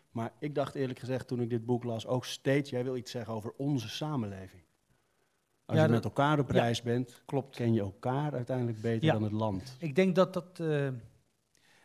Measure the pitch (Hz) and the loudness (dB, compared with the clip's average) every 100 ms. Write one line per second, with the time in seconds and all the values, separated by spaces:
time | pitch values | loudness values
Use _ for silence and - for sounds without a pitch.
0 | _ 117 113 - 151 143 135 147 131 127 | _ -8 -8 -6 -6 -4 -4 -2 -4 -4
1 | 120 127 - 123 117 120 113 123 120 113 | -6 -6 -4 -4 -2 -2 0 0 0 -6
2 | - 123 - - 135 139 139 123 127 127 | -2 -2 -2 -4 2 2 2 -4 -4 -4
3 | 117 123 110 113 107 - 139 139 107 - | -6 -8 -6 -6 -6 -4 -2 0 -2 -6
4 | 151 147 104 95 95 90 _ _ _ _ | -4 -2 -4 -6 -14 -18 _ _ _ _
5 | _ _ _ _ _ _ - 160 156 117 | _ _ _ _ _ _ 0 6 6 6
6 | 107 - 143 151 123 123 120 113 120 120 | 2 2 4 4 4 4 4 2 0 0
7 | 127 - - 139 143 - 117 113 101 - | -2 -8 -6 -4 -4 -2 2 2 2 -4
8 | 127 131 151 135 123 127 120 110 113 113 | -2 -2 -2 -4 -2 -2 -2 -2 -2 2
9 | 156 113 107 107 110 92 - - 165 135 | 2 2 0 0 -2 -2 -6 -8 -2 2
10 | 190 180 185 185 170 - 160 147 139 123 | 4 4 4 0 -8 -6 -2 0 0 -4
11 | 104 _ _ _ _ _ _ _ | -12 _ _ _ _ _ _ _